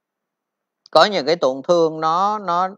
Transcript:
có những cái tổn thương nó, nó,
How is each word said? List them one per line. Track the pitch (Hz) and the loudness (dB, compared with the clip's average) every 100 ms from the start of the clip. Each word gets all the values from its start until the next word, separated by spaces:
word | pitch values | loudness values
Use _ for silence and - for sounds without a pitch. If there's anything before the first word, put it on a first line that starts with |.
| _ _ _ _ _ _ _ _ _ | _ _ _ _ _ _ _ _ _
có | 156 196 | 4 4
những | 190 135 | 2 -2
cái | 175 | 0
tổn | 135 135 135 | 0 -2 0
thương | 175 160 160 | 2 2 0
nó, | 160 170 202 214 | -4 -2 -2 -4
nó, | 190 175 185 | -4 -2 -4